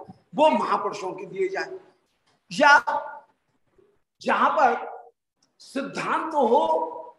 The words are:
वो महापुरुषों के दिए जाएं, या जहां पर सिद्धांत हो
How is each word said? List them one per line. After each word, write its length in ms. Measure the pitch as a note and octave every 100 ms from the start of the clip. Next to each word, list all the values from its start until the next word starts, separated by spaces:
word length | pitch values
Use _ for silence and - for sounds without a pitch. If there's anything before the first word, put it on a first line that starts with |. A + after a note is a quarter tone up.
| - - _
वो 140 | F#3 D4+
महापुरुषों 640 | A3+ F3 G#3 G#3 D#3+ F#3
के 140 | E3 F3+
दिए 220 | F#3+ F#3
जाएं, 240 | F#3 D#3+ F#3+ - _ _ _ _ _ _
या 280 | F3+ D4 D4 - A3+ - - - _ _ _ _ _ _ _ _ _
जहां 280 | G#3+ G#3 B3+
पर 360 | D#4 B3+ - - - - _ _ _ _ _
सिद्धांत 720 | - C4+ C#4 - F3+ D#4+ D#4+
हो 320 | D4 A3+ A#3+ - D4+ - - -